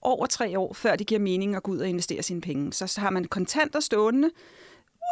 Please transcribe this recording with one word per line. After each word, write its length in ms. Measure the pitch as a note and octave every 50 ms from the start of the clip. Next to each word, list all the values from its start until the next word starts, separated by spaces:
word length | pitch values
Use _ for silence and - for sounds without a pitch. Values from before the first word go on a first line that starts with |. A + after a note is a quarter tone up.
over 240 | - B3 C4 - -
tre 320 | C4 - - A#3+ G3+ F3 F#3+
år, 160 | F#3 - F#3+
før 220 | - - A3+ F3
det 100 | F3+ G#3
giver 140 | - A3 G#3+
mening 360 | G3+ F#3+ F#3 F#3 G3 G3+ G3+
at 60 | F#3+
gå 100 | - G3
ud 60 | F#3 -
og 100 | D#3 F#3+
investere 340 | F3+ F3 E3+ - - -
sine 180 | - - F3+ E3+
penge. 320 | E3 F3+ C#3+ C#3 C#3+ C#3
Så, 140 | - - F#3+
så 140 | F#3 - G3+
har 100 | G3+ G3
man 140 | F#3+ F#3 F3+
kontanter 560 | - - F#3+ F#3 - - D4+ D#4 - - D4+
stående, 500 | D4 - A#3 G#3 G#3+ A3 A#3+ C4+ D4 E4 E4 - - - - - - - - - _ _ _ - E5+ F5